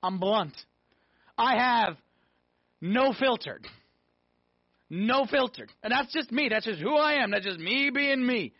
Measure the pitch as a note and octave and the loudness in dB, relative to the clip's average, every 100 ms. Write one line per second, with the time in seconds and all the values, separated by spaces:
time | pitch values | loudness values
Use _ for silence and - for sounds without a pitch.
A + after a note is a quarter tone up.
0 | F#3 F#3 F#3 G#3+ F3 - - _ _ _ | -4 -2 0 0 0 -8 -20 _ _ _
1 | _ _ _ _ A#3 A#3+ B3 A#3+ G#3 D#3 | _ _ _ _ 2 4 4 2 2 -2
2 | _ _ _ _ _ _ _ _ E3 G#3+ | _ _ _ _ _ _ _ _ -2 2
3 | C4+ A#3 C4 B3 - F#2+ - - _ _ | 2 2 0 0 -2 -12 -14 -20 _ _
4 | _ _ _ _ _ _ _ _ _ D#3+ | _ _ _ _ _ _ _ _ _ -4
5 | G#3 B3+ C4 C#4+ C4 - G#3+ - G#3+ B3 | 0 2 2 2 0 -2 -20 -12 -4 -2
6 | C4+ D#4 C#4 A#3 C#4+ A3 G#3+ G3 D#3+ D4+ | -2 -4 -4 -2 0 0 -2 -4 0 2
7 | D4+ D4 A#3 G3+ F#3+ F#3 D#3+ B3 C#4 C4+ | 2 2 0 -2 -4 -8 -4 0 0 0
8 | C#4+ C4+ B3 B3 D#3 | 0 0 0 0 -4